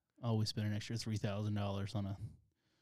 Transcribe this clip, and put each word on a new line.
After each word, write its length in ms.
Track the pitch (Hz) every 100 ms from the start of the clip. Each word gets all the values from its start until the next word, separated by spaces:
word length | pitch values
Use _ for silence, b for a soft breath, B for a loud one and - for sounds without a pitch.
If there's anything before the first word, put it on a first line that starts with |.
| _ -
Oh, 100 | 117
we 120 | 110 110
spent 200 | - 107
an 80 |
extra 220 | 104 - 117
three 220 | 113 107
thousand 360 | 110 101 104
dollars 400 | 104 101 98 101
on 120 | 104 98
a, 100 | 98 - - _ _ _ _